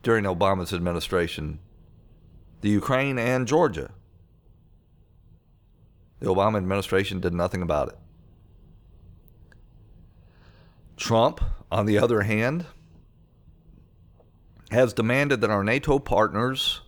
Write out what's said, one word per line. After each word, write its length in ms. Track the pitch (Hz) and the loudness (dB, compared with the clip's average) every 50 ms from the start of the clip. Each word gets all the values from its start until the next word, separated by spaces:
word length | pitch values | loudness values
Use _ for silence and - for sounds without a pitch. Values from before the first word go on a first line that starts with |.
during 220 | - 117 117 110 101 | 2 2 2 2 2
Obama's 480 | 98 92 85 98 98 98 92 90 - | 0 0 2 2 2 2 0 -2 -4
administration, 840 | 101 87 87 87 87 85 - - - 90 85 82 - - 76 76 76 - - - - - - - - - - - - - - - - - - - - - | -4 -2 -2 -2 -2 -4 -4 -2 0 0 0 -2 -4 -8 -8 -8 -10 -12 -16 -20 -20 -20 -20 -20 -20 -20 -20 -20 -20 -20 -20 -20 -20 -20 -20 -20 -16 -4
the 100 | - 104 | 0 2
Ukraine 480 | 104 101 - - 131 131 135 139 135 123 | 2 2 2 0 0 0 0 -2 -2 -2
and 280 | 113 123 127 131 127 | 0 0 0 0 0
Georgia. 440 | 113 143 165 175 143 90 76 65 - - - - _ - - - _ - _ _ - - - _ - - - _ _ _ _ - _ _ - _ - - _ _ _ _ _ _ _ _ _ - _ _ _ - _ _ - | 0 2 2 2 2 0 -6 -10 -12 -16 -20 -20 _ -20 -20 -20 _ -20 _ _ -20 -20 -20 _ -20 -20 -20 _ _ _ _ -20 _ _ -20 _ -20 -20 _ _ _ _ _ _ _ _ _ -20 _ _ _ -20 _ _ -6
The 60 | - | -4
Obama 300 | 95 92 95 98 107 107 | 0 2 2 2 2 2
administration 640 | 104 92 92 98 101 92 - 95 95 98 - 98 92 | 0 0 0 -2 -2 -2 0 0 0 0 0 -4 -4
did 140 | 90 90 85 | -4 -2 0
nothing 280 | 87 87 90 - 90 | 0 -2 -2 -2 -4
about 260 | 90 82 78 71 67 - | -2 0 0 0 0 -2
it. 100 | - - - - - - - - - - - - - - - - - - - - - - - - - - - - - - - - - - - - - - - - - - - - _ - - - - - - - - - - - _ - - - - | -6 -16 -20 -20 -20 -20 -20 -20 -20 -20 -20 -20 -20 -20 -20 -20 -20 -20 -20 -20 -20 -20 -20 -20 -20 -20 -20 -20 -20 -20 -20 -20 -20 -20 -20 -20 -20 -20 -20 -20 -20 -20 -20 -20 _ -20 -20 -20 -20 -20 -20 -20 -20 -20 -20 -20 _ -20 -20 -20 -14
Trump, 440 | - - - 113 113 117 147 - - - - - - - - | -12 -4 0 2 2 2 2 0 -2 -4 -4 -4 -8 -8 -4
on 160 | - 101 101 | -2 -2 0
the 120 | 107 104 101 | 2 2 2
other 240 | 131 117 120 107 | 2 2 2 0
hand, 440 | 104 107 107 107 113 127 151 175 170 - - - - - - - - _ _ _ - _ _ _ _ - - _ _ - - - - _ _ _ - - - _ - _ _ _ - - - - - - | 2 0 0 0 0 -2 -4 -6 -8 -10 -18 -20 -20 -20 -20 -20 -20 _ _ _ -20 _ _ _ _ -20 -20 _ _ -20 -20 -20 -20 _ _ _ -20 -20 -20 _ -20 _ _ _ -20 -20 -20 -20 -12 -2
has 220 | 107 120 131 117 | 2 2 2 4
demanded 480 | - - 110 113 123 135 143 143 135 110 | 2 -2 0 0 2 0 2 0 0 0
that 100 | 113 104 | 2 0
our 120 | 107 101 | 0 0
nato 360 | 98 107 120 143 - 156 139 139 | 0 0 0 0 0 0 0 0
partners 840 | - - - 101 107 104 85 104 120 127 131 131 107 - - - - | 0 0 2 2 2 2 2 -2 -2 -2 -2 -2 -4 -4 -4 -6 -12